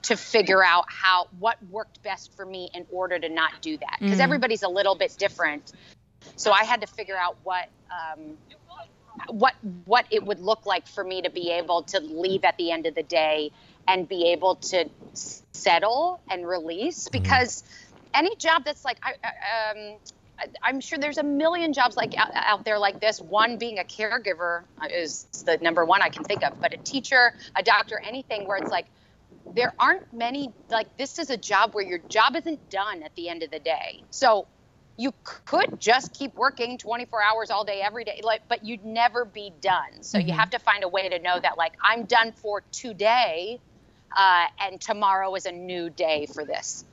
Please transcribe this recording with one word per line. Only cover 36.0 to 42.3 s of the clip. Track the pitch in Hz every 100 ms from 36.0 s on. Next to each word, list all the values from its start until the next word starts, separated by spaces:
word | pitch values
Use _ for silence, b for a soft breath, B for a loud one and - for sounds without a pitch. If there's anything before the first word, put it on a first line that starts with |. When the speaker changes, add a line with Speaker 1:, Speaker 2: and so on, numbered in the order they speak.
| -
Speaker 1:
keep | - 277 -
working | 254 269 233 247
twenty-four | - 233 247 233
hours | 208 220 214
all | 208 208
day, | 196
every | 202 220 214
day, | 196
like, | 214 226 _
but | 233
you'd | 214 233 214
never | 220 240 226 226
be | 214 202 156
done. | 196 180 143 -
So | - 208
you | 175
Speaker 2:
Mm-hmm. | 160
Speaker 1:
have | 214
to | 247
find | - 202 190
a |
way | 190 190
to | 180
know | 175 180
that, | 175 165
like, | 165 -
I'm | 202 226 214
done | 233 226